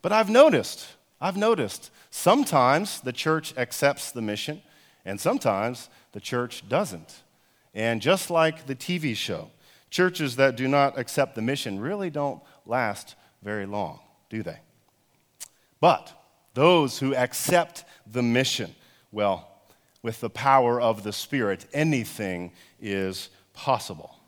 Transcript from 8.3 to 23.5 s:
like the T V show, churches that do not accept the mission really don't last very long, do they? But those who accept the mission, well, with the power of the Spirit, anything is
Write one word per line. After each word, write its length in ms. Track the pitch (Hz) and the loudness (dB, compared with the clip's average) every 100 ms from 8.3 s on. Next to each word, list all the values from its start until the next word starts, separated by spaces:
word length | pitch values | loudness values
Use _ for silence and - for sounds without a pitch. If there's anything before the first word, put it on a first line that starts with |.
like 340 | 170 160 160 131 | 2 2 0 -10
the 100 | 131 | -10
T 220 | - 175 | -4 -4
V 160 | 151 | -2
show, 380 | 107 - 85 78 _ _ _ _ | -4 -6 -8 -10 _ _ _ _
churches 440 | - 180 180 147 120 | 0 0 0 -6 2
that 180 | 135 117 | 2 2
do 120 | 131 | 0
not 300 | 143 139 135 | 4 2 0
accept 380 | 120 - 135 - | -6 -2 -2 -2
the 80 | |
mission 360 | 113 139 - 98 | -4 -4 -6 -6
really 300 | 120 202 185 | -6 -6 -6
don't 320 | 147 143 123 _ _ - | -4 -6 -6 _ _ -6
last 500 | 123 113 101 - - _ _ | -2 -2 -4 -12 -20 _ _
very 240 | 101 104 98 | -10 -8 -6
long, 320 | 104 87 76 _ _ _ | -6 -6 -8 _ _ _
do 120 | 110 | -10
they? 160 | 87 78 _ _ _ _ _ _ _ _ - _ _ _ | -10 -12 _ _ _ _ _ _ _ _ -20 _ _ _
But 340 | 165 143 - - _ _ _ 123 | 2 2 -2 -20 _ _ _ 2
those 420 | 156 175 139 - | 4 6 2 -2
who 160 | 135 | -2
accept 720 | 131 127 - - 175 165 - - - - | 0 -2 -2 2 2 0 -8 -20 -20 -8
the 120 | 117 | -2
mission, 500 | 120 120 131 - - - _ _ _ | 2 2 2 -2 -8 -12 _ _ _
well, 360 | 104 104 90 - _ _ _ _ _ | -2 0 0 -6 _ _ _ _ _
with 200 | 117 113 | -10 -8
the 80 | 113 | -10
power 520 | - 139 135 120 120 | -2 4 6 6 2
of 220 | 120 107 | 2 0
the 100 | 104 | -4
Spirit, 540 | 98 - 143 107 95 - | -8 -6 -2 -2 -2 -6
anything 800 | 143 156 143 110 - 101 87 87 - - _ | -2 0 0 -4 -8 -6 -6 -8 -14 -20 _
is 480 | 110 98 95 92 - _ _ | -6 -4 -4 -6 -14 _ _